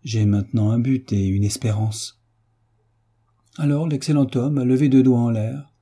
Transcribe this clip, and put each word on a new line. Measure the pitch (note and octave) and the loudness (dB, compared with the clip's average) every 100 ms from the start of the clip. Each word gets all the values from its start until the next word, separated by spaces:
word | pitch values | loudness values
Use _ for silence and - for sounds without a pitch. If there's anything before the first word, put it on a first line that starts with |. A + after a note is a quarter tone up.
J'ai | - A2 G#2 | -4 -2 0
maintenant | G2+ G2+ A#2 G#2+ | 0 0 -2 0
un | A#2 | 0
but | B2 C3 - | 0 -2 -2
et | G#2 G2 | -2 0
une | G2 | 0
espérance. » | G2+ - A#2 G#2+ A2 A2 - _ _ _ _ _ _ _ _ _ _ _ _ _ _ - | -2 -2 -4 -2 -4 -6 -14 _ _ _ _ _ _ _ _ _ _ _ _ _ _ -4
Alors | D3+ C#3+ E3 | -2 0 -2
l'excellent | C#3 - D3 C3+ C3 | -4 0 0 2 0
homme | C3+ C#3+ | -2 0
a | B2 | 0
levé | C3 D3 | 2 4
deux | C3 | 4
doigts | B2+ A#2+ | 4 4
en | A#2+ | 2
l'air | A2+ A2+ C#3 C#3 _ | -2 -4 -8 -14 _